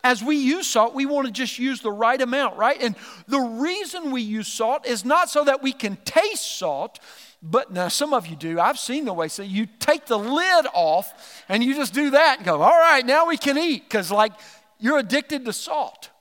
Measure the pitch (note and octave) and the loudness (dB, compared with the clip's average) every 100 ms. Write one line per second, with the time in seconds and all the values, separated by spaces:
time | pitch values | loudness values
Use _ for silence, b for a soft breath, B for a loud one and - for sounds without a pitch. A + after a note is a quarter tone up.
0 | B3+ A#3 A#3 D4+ C4 E4+ E4 A3+ A#3 C4+ | 2 2 0 2 2 0 0 2 2 0
1 | C#4 C#4+ C4 G#3+ B3 - C4 B3+ A3 G#3 | -2 0 -2 -4 -6 -4 -4 -4 -6 0
2 | A3+ B3+ B3 C4+ B3 F3+ A3+ C#4+ A#3+ G3 | 2 2 0 0 -2 0 0 2 -2 -4
3 | B B - C#4 A#3+ A3+ D#4 F#4+ F4+ F4+ | B B -4 -2 -2 -2 -2 -2 -6 -8
4 | D#4 B3+ G#3+ A3 G#3 - A3 D4 - A3+ | -6 -4 -4 -6 -6 -4 -2 -2 -2 -4
5 | G#3+ D#4+ E4+ D4 D4 C4+ C4+ C4 G#3 G3 | 2 2 2 2 2 2 -2 -4 -6 -6
6 | - D#4+ G#4+ G4+ - - F3 C#3 G#3 - | 2 2 2 -4 -8 -4 -4 -2 -6 -10
7 | B B B B D#3+ A3 C#4 F3+ F3 - | B B B B -2 -2 0 -4 -2 -2
8 | D4+ C4 E3+ D#3 E3 E3 F#3+ C#4+ - C#4 | 0 0 -2 -8 -4 2 2 0 -4 -4
9 | C4 F3 D#3+ - G3+ F#3+ A3 _ - D4+ | -4 -4 -4 -6 -4 -4 -4 _ 0 0
10 | - A3 G#3+ D4 F#4 F4 C#4+ F3+ D#3+ E3 | 0 -2 0 0 4 4 4 0 2 2
11 | - - - - - G3+ B3 C#4 A#3+ A3 | -2 -16 -20 -20 -2 0 2 0 -2 0
12 | D4 C#4 D#4+ C#4 F#3 D3+ F#3 E4+ E4 C#4+ | 2 4 4 2 -2 2 6 6 6 4
13 | B3 D4 E4+ D#4 C#4 C#4 E4+ A#3+ - A3 | 2 2 2 0 0 0 -2 -4 -4 -4
14 | F3 G#3 A3 - B B B _ A3 D4 | 0 0 0 -2 B B B _ 0 0
15 | G#3+ C#4 D4 D4 A#3+ - E4 D4+ G#3 - | 0 -2 -2 -6 -6 -8 -4 -4 -4 -10
16 | - _ | -20 _